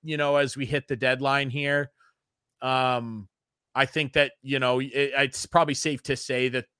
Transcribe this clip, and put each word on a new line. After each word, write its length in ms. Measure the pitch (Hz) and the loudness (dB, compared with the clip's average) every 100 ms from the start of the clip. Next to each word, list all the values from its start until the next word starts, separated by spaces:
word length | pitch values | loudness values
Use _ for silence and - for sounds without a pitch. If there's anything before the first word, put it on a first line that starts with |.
you 140 | 156 151 | -6 -2
know, 200 | 143 143 | 2 2
as 200 | 139 - | 2 -2
we 80 | |
hit 240 | 123 143 - | -2 -2 -2
the 80 | 127 | -2
deadline 540 | 127 127 135 139 139 | 0 0 0 0 0
here, 400 | 135 143 143 139 _ _ _ _ _ _ _ | -4 -2 0 -2 _ _ _ _ _ _ _
um, 680 | 131 131 127 123 117 110 98 _ _ _ _ | -2 2 2 0 -4 -10 -12 _ _ _ _
I 100 | 127 | 0
think 300 | 135 156 139 | 0 0 0
that, 180 | 151 143 - | 2 0 -2
you 160 | 135 135 | -6 0
know, 220 | 127 127 | 2 2
it, 100 | 139 | 0
it's 500 | 123 139 135 139 - | -2 0 0 0 -2
probably 300 | - 170 156 | 0 4 4
safe 280 | 135 156 139 | 2 -2 -2
to 120 | - 135 | -4 -4
say 320 | - 127 127 | -2 0 0
that, 160 | 123 120 _ | -2 -6 _